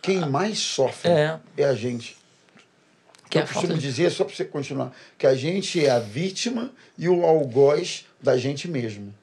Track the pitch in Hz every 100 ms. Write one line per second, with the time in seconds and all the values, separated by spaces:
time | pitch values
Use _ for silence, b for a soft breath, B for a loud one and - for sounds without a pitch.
0 | 180 190 151 139 214 202 - - 123 -
1 | 170 160 151 160 - - 139 120 123 120
2 | - - _ _ _ _ _ _ _ _
3 | _ - - 156 151 - 175 160 139 127
4 | 170 - - - - 147 135 135 127 B
5 | B - 139 131 147 196 190 175 143 120
6 | 107 120 190 - 240 240 254 b b -
7 | 165 175 165 160 135 123 139 151 175 -
8 | - _ 135 127 135 143 175 143 117 101
9 | 101 107